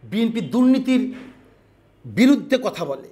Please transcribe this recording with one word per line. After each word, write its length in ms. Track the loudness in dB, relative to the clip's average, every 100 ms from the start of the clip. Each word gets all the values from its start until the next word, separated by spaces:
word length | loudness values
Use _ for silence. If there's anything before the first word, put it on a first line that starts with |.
বিএনপি 380 | -6 -2 -2 -2
দুর্নীতির 720 | -4 2 4 4 2 0 -2 -8 -18 -20 _ _ _ _ _ _
বিরুদ্ধে 540 | -12 2 4 4 2 -2
কথা 220 | -2 -6
বলে। 240 | -8 -8 -12